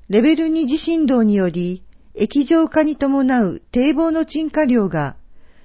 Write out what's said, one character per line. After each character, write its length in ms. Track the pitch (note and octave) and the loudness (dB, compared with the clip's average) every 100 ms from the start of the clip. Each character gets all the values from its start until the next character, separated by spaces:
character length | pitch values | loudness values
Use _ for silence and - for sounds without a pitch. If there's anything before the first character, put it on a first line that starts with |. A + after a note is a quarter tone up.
| - | -2
レ 120 | G3+ | 2
ベ 140 | C4+ D#4 | 2 2
ル 140 | D#4+ | 0
二 180 | D#4+ C4+ | -2 -2
地 100 | D#4+ | -2
震 280 | - E4 C#4+ | -2 0 2
動 180 | B3+ | 2
に 120 | A3 G3+ | 2 2
よ 140 | F3+ | 0
り、 340 | E3+ F3+ F#3 - - - - | -2 -6 -8 -14 -20 -14 -6
液 280 | A3 C#4+ | -2 -2
状 240 | C4+ E4 D#4+ | 2 2 2
化 160 | D#4 | 0
に 120 | D#4 D4 | 0 0
伴 480 | C#4 C#4 C4 B3+ | -2 0 0 0
う 180 | G3 - _ | 0 -4 _
堤 220 | B3 C4+ | 0 0
防 180 | C#4+ E4 | 0 0
の 140 | D#4+ D#4+ | -2 -4
沈 240 | D4 D#4 | -4 -4
下 160 | D#4 D4+ | -2 2
量 240 | A#3+ F#3+ | 2 0
が、 260 | D#3 C#3+ - - - - - | -2 -6 -8 -20 -20 -20 -20